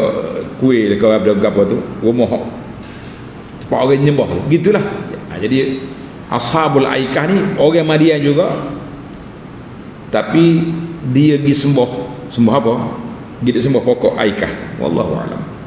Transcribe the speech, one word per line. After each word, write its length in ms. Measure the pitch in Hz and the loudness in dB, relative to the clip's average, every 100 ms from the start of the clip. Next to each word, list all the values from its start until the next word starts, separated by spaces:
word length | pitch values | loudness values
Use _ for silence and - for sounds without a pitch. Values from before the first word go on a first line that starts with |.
| - - 85 85 - - | 2 -2 -4 -6 -8 0
kuil 400 | 131 123 104 101 | 2 4 4 4
ke 80 | |
apa, 320 | 110 107 101 101 | 4 4 4 2
apa 260 | 104 95 98 | 2 2 2
tu, 120 | 98 - - | 0 -4 -2
rumah 280 | 110 120 110 | 0 2 2
hop, 160 | 117 - - - - - - - - - - - - | 0 -4 -10 -14 -14 -14 -16 -16 -16 -16 -16 -16 -16
tempat 140 | - 123 | -4 0
orang 200 | 127 139 | 2 4
nyembah 240 | 147 143 98 | 4 2 0
tu. 120 | 87 143 | -2 2
Gitulah. 320 | 160 185 202 147 - - - - | 2 4 2 0 -4 -8 -10 -10
Ha, 80 | 82 | -6
jadi 400 | 107 131 131 135 - - - - - | 0 0 0 -4 -8 -12 -16 -16 -6
Ashabul 580 | 120 - 165 156 139 | -4 0 0 2 2
Aikah 400 | 135 135 135 143 160 | 2 0 0 0 2
ni 80 | 196 - 151 | 2 0 2
orang 300 | 143 165 156 | 4 4 2
Madian 320 | 156 160 151 | 4 4 4
juga, 560 | 143 143 190 - - - - - - - - - - - - - - - - | 2 2 2 -2 -6 -10 -12 -14 -14 -16 -16 -16 -16 -16 -16 -16 -16 -16 -4
tapi 640 | 107 - 160 170 165 165 - - - 135 | -2 0 4 4 4 2 -4 -6 -8 0
dia 240 | 131 151 143 | 4 4 4
pergi 160 | 147 | 2
sembah, 360 | 139 143 135 123 - - - - | 2 2 2 2 -2 -8 -10 -8
sembah 200 | - 113 139 | 2 4 4
apa? 160 | 113 123 117 - - - - - 123 | 2 0 -2 -8 -10 -12 -14 -2 0
Dia 140 | 120 | 2
sembah 240 | 131 127 | 2 2
pokok 320 | 123 120 110 - | 2 2 2 2
Aikah. 640 | 110 - - - - - | 0 0 -4 -6 -10 -6
Wallahu 320 | 67 85 90 | -2 0 0
a'lam. 260 | 76 - - - - | -2 -4 -8 -10 -12